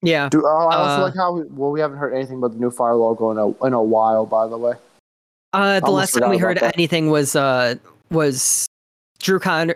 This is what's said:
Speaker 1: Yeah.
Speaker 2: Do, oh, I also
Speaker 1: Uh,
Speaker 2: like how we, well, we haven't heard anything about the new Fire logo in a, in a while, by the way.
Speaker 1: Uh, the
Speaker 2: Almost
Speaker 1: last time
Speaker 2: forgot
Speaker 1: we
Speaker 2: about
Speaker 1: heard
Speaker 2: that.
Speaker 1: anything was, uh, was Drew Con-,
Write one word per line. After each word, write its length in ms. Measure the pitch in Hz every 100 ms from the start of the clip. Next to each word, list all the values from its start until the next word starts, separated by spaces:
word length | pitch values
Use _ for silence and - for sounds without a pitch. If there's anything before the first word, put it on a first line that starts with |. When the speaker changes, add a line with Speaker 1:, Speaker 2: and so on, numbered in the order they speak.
Speaker 1:
Yeah. 260 | 170 160 143
Speaker 2:
Do, 140 | 151 147
oh, 220 | 156 165
I 80 | 165
also 260 | 147 143
Speaker 1:
Uh, 40 | 143
Speaker 2:
like 100 | 156
how 180 | 180
we, 100 | 175 151
well, 260 | 139 143
we 80 | 147
haven't 180 | 151 139
heard 160 | 143
anything 240 | 131 135 131
about 140 | 123
the 60 | 113
new 100 | 123
Fire 260 | 120 120 117
logo 360 | 113 113 113
in 60 | 110
a, 280 | 104 - 131
in 80 |
a 80 | 123
while, 440 | 110 110 110 110 110
by 180 | 110 113
the 100 | 113
way. 160 | 120 120 _ _ _ _ _ _ _
Speaker 1:
Uh, 260 | 190 196 196
the 60 | 185
Speaker 2:
Almost 120 | 190
Speaker 1:
last 140 | 190
time 20 | -
Speaker 2:
forgot 100 | 240
Speaker 1:
we 60 | 185
Speaker 2:
about 120 | 185
Speaker 1:
heard 100 | 180
Speaker 2:
that. 160 | - 170
Speaker 1:
anything 320 | 165 170 156
was, 260 | 151 139 151
uh, 400 | 139 127 123 123 - _ _
was 560 | 165 151 131 - - - _ _ _ _ _
Drew 200 | - 190
Con-, 340 | 185 160 165